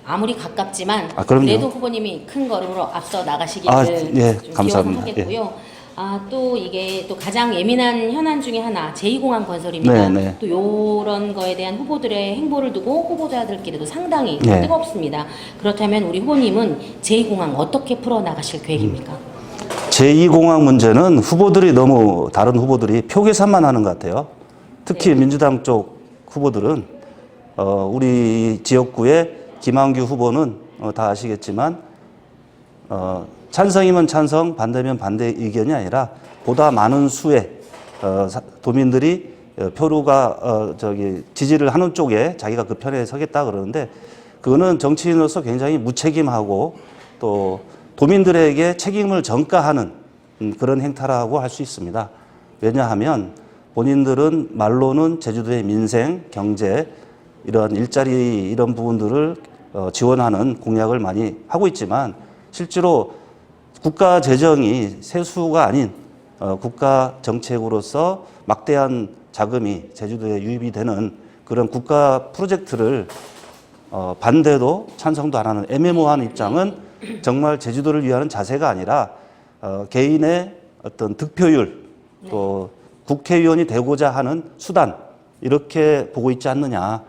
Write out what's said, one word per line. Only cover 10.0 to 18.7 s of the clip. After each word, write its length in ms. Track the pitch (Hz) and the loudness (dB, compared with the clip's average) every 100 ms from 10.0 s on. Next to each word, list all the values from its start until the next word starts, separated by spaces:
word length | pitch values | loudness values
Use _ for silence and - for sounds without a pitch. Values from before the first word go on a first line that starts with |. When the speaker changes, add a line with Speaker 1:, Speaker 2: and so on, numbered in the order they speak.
| 98 | 4
Speaker 2:
네, 140 | 95 | 2
네. 120 | 95 95 | -2 -4
Speaker 1:
또 80 | 208 | -4
요런 840 | 175 202 214 214 208 208 202 208 | -2 -2 -2 0 -2 -2 -4 -4
거에 200 | 196 185 | -6 -6
대한 220 | 185 185 208 | -4 -6 -8
후보들의 580 | 277 294 233 208 196 | -6 -6 -4 -4 -4
행보를 380 | 214 302 285 262 | -4 -4 -2 -4
두고 340 | 196 214 302 339 | -4 -4 -4 -4
후보자들끼리도 760 | 339 302 247 214 196 - 151 151 | -6 -6 -6 -6 -8 -10 -10 -10
상당히 540 | 320 359 302 233 147 | -8 -4 -2 -2 0
Speaker 2:
네. 220 | 120 95 | 2 2
Speaker 1:
뜨겁습니다. 640 | 87 - - 196 151 151 147 - - - | 2 0 -2 -6 -6 -8 -10 -14 -18 -6
그렇다면 420 | 202 208 214 208 | -4 -2 0 0
우리 160 | 185 180 | -2 -4
후보님은 640 | 247 285 233 202 214 143 - - | 0 2 2 2 -2 -4 -10 -12
제이 280 | - 220 220 | -2 0 0
공항 260 | 196 160 135 | -2 -2 -2
어떻게 400 | 160 269 - 247 | -2 -4 -4 -6
풀어나가실 640 | 240 226 185 151 147 160 | -2 -2 -2 -6 -8 -10
계획입니까? 500 | - | -4